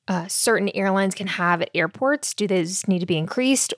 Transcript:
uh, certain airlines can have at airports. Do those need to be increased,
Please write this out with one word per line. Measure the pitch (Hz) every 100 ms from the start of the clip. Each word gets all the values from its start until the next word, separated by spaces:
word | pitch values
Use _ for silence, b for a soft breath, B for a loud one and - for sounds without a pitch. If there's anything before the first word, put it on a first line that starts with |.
| -
uh, | 180 185
certain | - 233 214 202
airlines | - 196 190 196 -
can | 190
have | - 175 170
at | -
airports. | 170 160 - 269 294 -
Do | - 208
those | 185 165 190 -
need | 185
to | 180
be | 160
increased, | 165 - 262 262 -